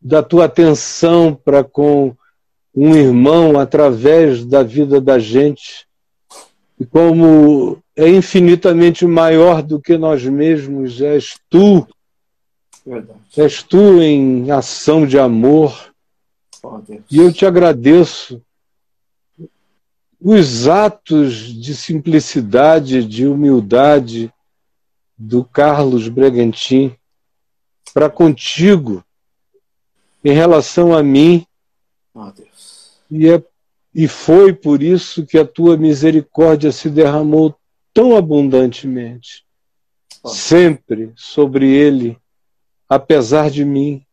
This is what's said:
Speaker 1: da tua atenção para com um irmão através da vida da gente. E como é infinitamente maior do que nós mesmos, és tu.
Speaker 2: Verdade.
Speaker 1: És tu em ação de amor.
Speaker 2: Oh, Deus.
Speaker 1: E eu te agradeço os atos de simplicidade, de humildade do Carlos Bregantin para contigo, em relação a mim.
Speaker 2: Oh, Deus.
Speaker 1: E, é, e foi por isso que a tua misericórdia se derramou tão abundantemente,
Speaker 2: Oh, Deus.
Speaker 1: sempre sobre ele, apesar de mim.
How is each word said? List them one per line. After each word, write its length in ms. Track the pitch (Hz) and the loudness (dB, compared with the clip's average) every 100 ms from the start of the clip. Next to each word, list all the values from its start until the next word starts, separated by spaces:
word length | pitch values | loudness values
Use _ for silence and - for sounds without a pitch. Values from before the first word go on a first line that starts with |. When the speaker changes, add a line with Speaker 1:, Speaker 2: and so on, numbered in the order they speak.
Speaker 1:
da 200 | 131 151 | -2 -2
tua 220 | 151 170 165 | 0 0 0
atenção 880 | - 165 147 - - 165 170 165 | 2 0 0 -6 -4 0 2 0
para 280 | 147 - 139 | -2 -2 -2
com 500 | 123 - 147 143 135 120 _ _ _ _ _ - | -2 -4 -2 0 -2 -8 _ _ _ _ _ -2
um 180 | 151 160 | 2 4
irmão 600 | 139 120 131 165 160 147 | 4 2 2 4 2 2
através 880 | 135 147 147 117 127 160 160 127 | 0 0 0 2 2 2 2 -2
da 180 | 120 139 | -2 -2
vida 360 | 120 123 143 139 | -2 -4 0 0
da 180 | 131 131 | 2 0
gente. 680 | 110 120 147 143 - - _ _ _ _ _ - _ _ _ _ | 0 -2 -2 -4 -16 -20 _ _ _ _ _ -20 _ _ _ _
E 60 | |
como 960 | 127 156 170 165 165 156 147 147 123 - _ - | -4 2 2 4 4 6 4 2 -2 -8 _ -2
é 120 | 160 | 2
infinitamente 1000 | 190 180 190 175 175 185 170 170 170 175 | 2 2 0 2 2 0 2 0 2 -2
maior 560 | 165 165 160 170 160 | 0 2 4 2 2
do 180 | 151 151 | -4 -10
que 160 | - 170 | -4 -2
nós 280 | 160 147 | -2 -4
mesmos, 760 | 127 139 156 156 139 139 131 120 | -4 -4 -2 -2 -4 -10 -10 -6
és 360 | 143 147 - - _ | -4 -4 -6 -18 _
tu. 380 | 170 202 190 123 _ _ _ _ _ _ _ _ _ | 2 4 2 0 _ _ _ _ _ _ _ _ _
Speaker 2:
Verdade. 360 | - 123 - - _ - | -18 -18 -18 -20 _ -2
Speaker 1:
És 260 | 147 - | -2 -2
tu 400 | - 180 208 180 | -2 2 4 4
em 480 | 160 147 135 127 123 | 4 0 0 -2 -4
ação 560 | 143 117 - - 156 147 | -6 -6 -10 -2 0 2
de 100 | 135 | 0
amor. 760 | 131 113 123 151 151 - - _ _ _ _ _ _ _ | 0 0 2 2 0 -4 -20 _ _ _ _ _ _ _
Speaker 2:
Oh, 160 | 127 113 | -20 -20
Deus. 240 | - 107 _ | -20 -20 _
Speaker 1:
E 80 | 143 | 2
eu 140 | 175 | 2
te 140 | 160 196 | 2 0
agradeço 960 | 175 175 143 123 165 165 - - 123 _ _ _ _ _ _ _ _ _ _ 165 _ _ _ _ _ _ _ | 2 0 0 2 2 2 -4 -18 -20 _ _ _ _ _ _ _ _ _ _ -20 _ _ _ _ _ _ _
os 460 | 180 214 151 117 127 | 0 2 2 -2 0
atos 680 | 180 214 - _ 156 143 113 113 113 | 0 0 -4 _ -2 -2 -4 -14 -16
de 140 | 120 | -14
simplicidade, 1300 | 147 - 160 147 156 - - 110 117 147 160 135 131 | -14 -10 -8 -2 -4 -2 -8 -4 0 2 2 0 -4
de 220 | 113 110 135 | -4 -4 -4
humildade 1040 | 143 147 131 104 117 139 147 120 117 113 _ _ _ _ _ _ _ _ _ | -2 0 0 0 0 2 0 -2 -10 -12 _ _ _ _ _ _ _ _ _
do 280 | 110 123 | -6 -6
Carlos 640 | 127 - 147 147 139 123 113 | -4 -2 0 0 -2 -2 -6
Bregantin 840 | 117 135 123 117 110 - 131 135 123 _ _ _ _ _ _ _ _ _ | 0 0 0 -4 -4 -2 -2 -2 -6 _ _ _ _ _ _ _ _ _
para 160 | - 151 | -4 -4
contigo, 960 | - 170 135 - - 180 196 131 95 _ _ _ _ _ _ _ _ _ _ _ _ | 0 0 0 -8 -2 0 0 -2 -12 _ _ _ _ _ _ _ _ _ _ _ _
em 80 | 147 | -2
relação 640 | 143 165 165 135 - 175 165 | 0 2 0 0 -2 0 2
a 60 | |
mim. 440 | 147 135 156 175 160 _ _ _ _ _ _ | 2 2 4 2 -2 _ _ _ _ _ _
Speaker 2:
Oh, 160 | 117 104 | -20 -20
Deus. 640 | 101 _ _ - _ _ _ _ | _ _ _ -20 _ _ _ _
Speaker 1:
E, 180 | 156 160 | -2 2
é, 140 | 170 - _ _ _ _ | 2 -2 _ _ _ _
e 140 | - 156 | -4 -4
foi 440 | - - 170 196 | -4 0 4 4
por 300 | 180 147 143 | 2 -4 -2
isso 440 | 151 180 - - 151 | 0 -2 -4 -12 -4
que 120 | 160 | -2
a 60 | 151 | -2
tua 300 | - 170 160 | 0 0 2
misericórdia 960 | 156 147 156 160 - - 160 156 147 | 0 -2 0 -2 -4 -2 0 2 -2
se 160 | 131 160 | -6 -6
derramou 640 | 147 151 147 151 156 160 147 _ _ _ | 0 0 0 -2 0 -2 -4 _ _ _
tão 240 | - 247 226 | -2 2 2
abundantemente, 1300 | 170 147 139 131 131 120 139 127 120 123 - - _ _ _ _ _ _ _ _ | 0 -2 0 0 -2 -6 -12 -12 -12 -18 -20 -20 _ _ _ _ _ _ _ _
Speaker 2:
Oh, 60 | 120 | -18
Deus. 100 | 110 | -14
Speaker 1:
sempre 720 | - 165 175 147 _ 110 113 | 0 2 2 0 _ -12 -12
sobre 560 | 113 - - 143 135 135 | _ -14 -4 -2 0 0
ele, 460 | 135 147 135 120 117 _ _ _ _ _ _ _ | 2 2 0 -6 -10 _ _ _ _ _ _ _
apesar 600 | 135 - 156 113 147 151 | -4 0 -2 0 -2 -2
de 140 | 143 | -4
mim. 380 | 143 139 143 139 _ | -4 -4 -6 -8 _